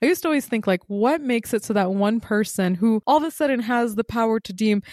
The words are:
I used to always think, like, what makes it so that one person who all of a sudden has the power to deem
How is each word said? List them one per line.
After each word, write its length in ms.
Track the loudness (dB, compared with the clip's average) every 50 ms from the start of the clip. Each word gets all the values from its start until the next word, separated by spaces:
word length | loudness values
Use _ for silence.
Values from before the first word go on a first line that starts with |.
I 40 | 0
used 160 | 0 0 0
to 60 | 0 0
always 180 | 0 0 -2
think, 200 | -2 -4 -2 0
like, 160 | 0 -2 -2 -2 -6
what 320 | -2 0 2 2 2 0
makes 340 | 0 -2 -2 -2 -2 -2 -4
it 80 | -4
so 100 | -2 -2 0
that 180 | 0 0 0
one 260 | 0 0 2 2 0 -2
person 560 | -2 -2 0 0 0 -2 -2 -2 0 0 0
who 280 | 2 2 2 2 2 2
all 120 | 2 2 2
of 40 |
a 80 | 2 -2
sudden 300 | -2 -2 0 0 0 0
has 340 | -2 -2 0 0 0 0 -2
the 80 | -4
power 380 | -6 -4 -2 0 0 0 0 -2
to 120 | -4 -8
deem 300 | -4 0 2 2 2 0 -2 -6